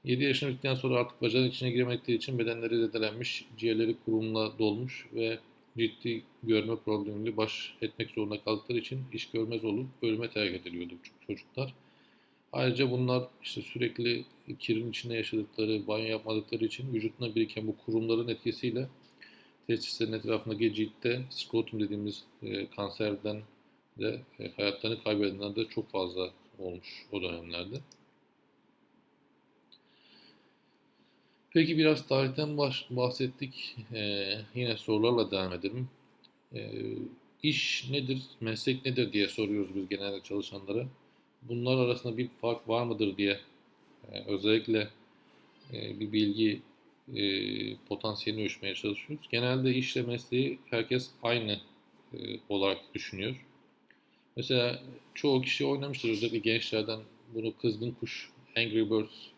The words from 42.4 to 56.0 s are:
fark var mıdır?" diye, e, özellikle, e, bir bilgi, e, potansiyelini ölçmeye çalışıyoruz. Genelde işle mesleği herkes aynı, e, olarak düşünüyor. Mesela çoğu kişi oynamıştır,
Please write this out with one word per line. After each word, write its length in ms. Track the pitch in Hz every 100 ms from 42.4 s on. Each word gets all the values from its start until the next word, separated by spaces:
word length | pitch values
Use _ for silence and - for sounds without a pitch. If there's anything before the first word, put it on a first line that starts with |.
fark 260 | 117 117 113
var 180 | 117 120
mıdır?" 320 | 107 104 95
diye, 220 | 101 98 - _ _ _ - - -
e, 120 | 101 101
özellikle, 640 | 98 104 110 110 110 107 - - _ - - - _ -
e, 260 | 117 104 101
bir 120 | 107
bilgi, 500 | 107 104 101 110 104 - _ _ _ - 113
e, 80 | 101 98 101 104 107 101
potansiyelini 680 | - 101 110 107 - 110
ölçmeye 320 | 101 - 98 92
çalışıyoruz. 520 | 107 101 - 151 -
Genelde 440 | 117 123 131 131 127
işle 260 | 127 131
mesleği 580 | 120 120 - 123 135 - -
herkes 440 | 117 110 127 127 -
aynı, 360 | 117 120 107 104 - - _ - -
e, 40 | - - - -
olarak 280 | 101 98 95 -
düşünüyor. 520 | - - 95 107 127 - - _ _ _ _ _ _ _ -
Mesela 480 | 127 127 120 - - - -
çoğu 280 | - 147 131
kişi 240 | 131 - 139
oynamıştır, 440 | 139 139 135